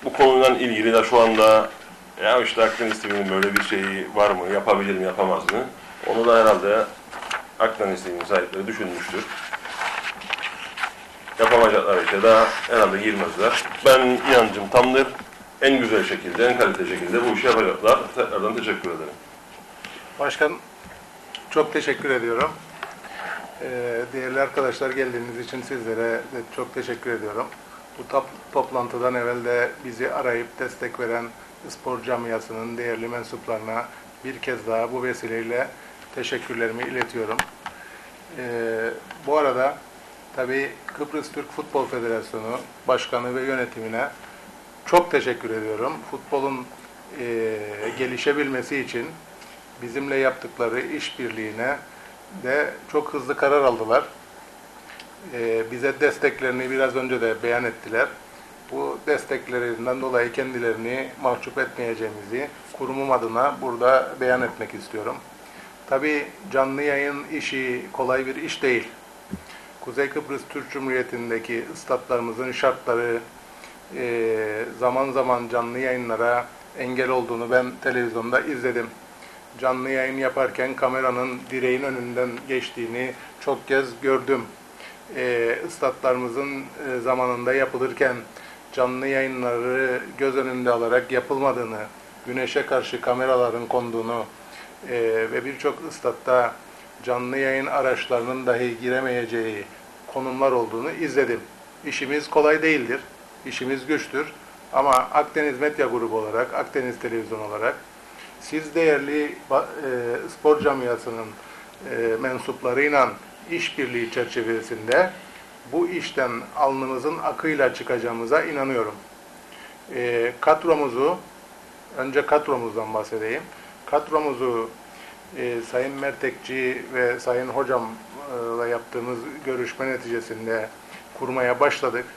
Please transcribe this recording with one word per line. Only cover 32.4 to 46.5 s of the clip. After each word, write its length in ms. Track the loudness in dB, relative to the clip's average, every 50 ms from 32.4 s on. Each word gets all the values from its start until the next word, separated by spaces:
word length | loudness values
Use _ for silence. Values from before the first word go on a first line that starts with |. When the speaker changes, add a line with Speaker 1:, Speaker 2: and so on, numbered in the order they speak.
| -4 -6 -8 -8 -8 -8 -6 -6
Speaker 2:
değerli 300 | -4 -4 -4 -4 -4 -6
mensuplarına 800 | -6 -8 -8 -8 -12 -12 -6 -6 -6 -6 -4 -4 -4 -4 -6 -6 -10 -18 -20 -20 -20 -14 -12
bir 140 | -12 -10 -8
kez 280 | -6 -6 -6 -4 -2 -2
daha 240 | 0 0 0 -2
bu 120 | -4 -4 -4
vesileyle 640 | -4 -4 -4 -6 -6 -6 -6 -4 -4 -2 -2 -2 -4 -6 -16 -18 -20 -20 -20 -20 -14 -10
teşekkürlerimi 680 | -8 -6 -4 -4 -6 -6 -6 -4 -2 -2 -2 -2 -4 -6
iletiyorum. 540 | -6 -2 -4 -4 -4 -4 -6 -4 -4 -2 -4 -4 -6 -6 -16 -16 -16 -16 -14 -18 -18 -18 -20 -20 -20 -20 -20 -20 -18 -12 -10
Ee, 520 | -8 -6 -4 -4 -2 -2 -2 -2 -2 -4 -4 -6 -12 -16 -18 -12 -4 0
bu 100 | 2 4
arada 400 | 4 4 2 2 2 0 0 -4 -12 -20 -20 -20 -20 -20 -20 -20 -20 -14 -6
tabii 360 | -6 -4 -2 0 -2 -2 -4 -6 -10 -14 -14
Kıbrıs 440 | -8 -8 -8 -6 -6 -8 -8 -6
Türk 200 | -8 -10 -10 -10
Futbol 340 | -10 -10 -10 -4 -2 -2 -2
Federasyonu 720 | -2 -2 -4 -2 -2 -2 -2 -4 -6 -10 -8 -6 -6 -8 -8 -8 -12 -18 -12 0 2
Başkanı 480 | 2 2 2 -2 -4 -2 -2 -2 -4
ve 60 | -4
yönetimine 680 | -2 -2 -2 -2 -4 -4 -6 -10 -8 -6 -4 -4 -4 -4 -6 -12 -18 -20 -20 -20 -20 -20 -20 -20 -20 -20 -20 -18 -4
çok 260 | 4 4 4 4 6
teşekkür 380 | 2 0 2 2 -2 -2 -4 -4
ediyorum. 440 | -4 -4 -2 -4 -2 -2 -2 -4 -4 -6 -10 -10
Futbolun, 540 | -12 -12 -8 -4 -2 -2 0 -2